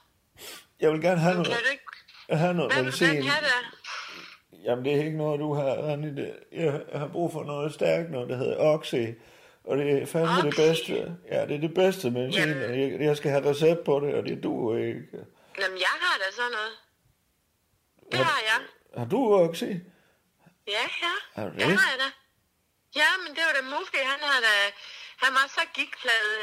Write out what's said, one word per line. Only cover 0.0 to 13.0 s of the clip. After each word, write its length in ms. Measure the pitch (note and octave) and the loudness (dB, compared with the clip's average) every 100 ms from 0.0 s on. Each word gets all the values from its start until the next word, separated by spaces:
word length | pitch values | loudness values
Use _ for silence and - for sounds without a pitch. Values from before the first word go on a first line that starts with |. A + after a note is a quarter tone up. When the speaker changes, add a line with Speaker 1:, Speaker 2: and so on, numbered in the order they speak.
| _ _ _ - - - _ - | _ _ _ -20 -18 -18 _ 0
Speaker 1:
Jeg 120 | D#3 | 2
vil 100 | D#3+ | 4
gerne 180 | E3+ F3 | 2 4
have 140 | E3+ F3+ | 4 2
Speaker 2:
Men 80 | |
Speaker 1:
noget, 140 | D#3+ A#3 | 0 0
Speaker 2:
kan 60 | A#3+ | 0
du 60 | |
ikke 120 | C#4 - - - - - | -2 -8 -20 -20 -20 -2
Speaker 1:
jeg 80 | D3+ | 0
have 140 | F3+ | 2
noget 200 | F3 C3+ | 2 2
Speaker 2:
Hvad 100 | - | 2
vil 80 | B2+ | 0
du 60 | - F3 | 2 2
Speaker 1:
medicin. 100 | D3+ | 4
Speaker 2:
gerne 140 | C4+ | 0
have 160 | D4+ D4 | 0 2
da? 1120 | B3 A3+ - - - - - - - _ E2+ | 0 -2 -14 -14 -12 -12 -16 -18 -20 _ -8
Speaker 1:
Jamen, 220 | G#2 B2 C3+ | -2 -2 2
det 80 | |
er 40 | C#3+ D#3 | 0 0
ikke 120 | D#3 | -2
noget, 220 | D3+ D3 | -2 -2
du 140 | D3+ | -2
har, 100 | C#3+ C3+ A#2 D3+ | 0 0 -2 -2
Randi. 200 | D3 D3+ C#3 | -4 -4 -6
Det, 120 | G#2 - - | -8 -10 -14
jeg 300 | - D#3+ C#3+ - C#3+ | -2 -2 -2 -6 -8
har 80 | D3 | -6
brug 240 | E3+ E3 | -4 -4
for 120 | D#3+ | -4
noget 300 | C#3 C#3+ D3 | -8 -4 -6
stærkt, 380 | D3 E3 D#3+ E3+ | 0 2 2 0
noget, 180 | C3 B2+ | -6 -6
der 80 | B2+ | -4
hedder 200 | A#2+ A2+ | -2 2
Oxy. 360 | D3+ D#3 - C3 A2+ A2+ - - - _ | 2 2 0 -2 -2 -6 -20 -20 -20 _
Og 140 | - C3+ | -4 -2
det 240 | C#3+ C#3 | 2 0
er 40 | - | 0
fandme 300 | E3 E3 C#3 | 0 2 2
det 80 | D3 | 2
Speaker 2:
Oxy? 160 | D3 | 4
Speaker 1:
bedste. 540 | D#3 D#3+ - - - F3 - | 4 4 0 -4 -4 -10 -4
Ja, 100 | C3 - | -2 -2
det 80 | C#3+ | -2
er 40 | D#3+ | -2
det 60 | |
bedste 380 | F3+ F#3+ F#3 B2 | 4 2 2 -2
medicin, 380 | B2 B2+ G3+ D#3 | -2 -2 0 0
Speaker 2:
Jamen. 140 | C#3+ A2+ | 0 -2
Speaker 1:
og 100 | B2+ | -2
jeg, 180 | C3+ F#2 | -2 0